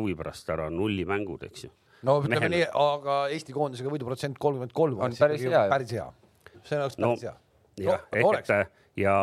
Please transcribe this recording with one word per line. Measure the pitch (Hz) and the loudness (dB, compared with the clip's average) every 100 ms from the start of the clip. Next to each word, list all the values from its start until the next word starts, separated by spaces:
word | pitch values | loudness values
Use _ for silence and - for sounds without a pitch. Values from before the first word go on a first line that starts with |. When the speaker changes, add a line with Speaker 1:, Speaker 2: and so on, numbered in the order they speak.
Speaker 1:
huvi | 107 80 | -4 -4
pärast | 73 - - | -8 -10 -6
ära | 80 78 | -4 -4
nullimängud, | 82 107 98 85 101 98 76 | -2 -2 -2 -2 -2 -4 -10
eks | - - | -12 -16
ju. | - _ _ _ | -20 _ _ _
Speaker 2:
No | 120 147 | 0 2
ütleme | 135 135 | 2 2
Speaker 1:
Mehel | 160 175 | 2 2
Speaker 2:
nii, | 160 | 0
aga | - 147 147 139 139 139 | 2 2 2 -2 -2 -2
Eesti | 156 147 | -4 -6
koondisega | 135 147 120 131 | -4 -4 -4 -6
võiduprotsent | 147 120 131 143 127 | -6 -6 -6 -6 -2
kolmkümmend | 147 135 123 | -2 0 -4
kolm | - 160 110 | 0 0 2
Speaker 3:
On | 123 | -2
Speaker 2:
on | 117 | 4
Speaker 3:
päris | 147 151 | 4 4
Speaker 2:
ikkagi | 127 | 2
Speaker 3:
hea. | 156 101 | 4 4
Speaker 2:
päris | 135 123 | 2 0
hea. | 113 64 - _ _ - - | -6 -8 -14 _ _ -20 -20
See | - 147 | -6 -4
oleks | 139 - | -4 0
Speaker 1:
No, | 120 | 0
Speaker 2:
päris | 117 117 | 0 -6
hea. | - _ _ _ - | -14 _ _ _ -4
Speaker 1:
jah, | 175 185 | 0 0
Speaker 2:
No, | - - | 0 2
Speaker 1:
ehk | 196 | 4
Speaker 2:
oleks. | 165 - | 2 2
Speaker 1:
et, | 101 | 0
äh, | 95 _ _ - | 0 _ _ -2
ja | 98 98 | 2 4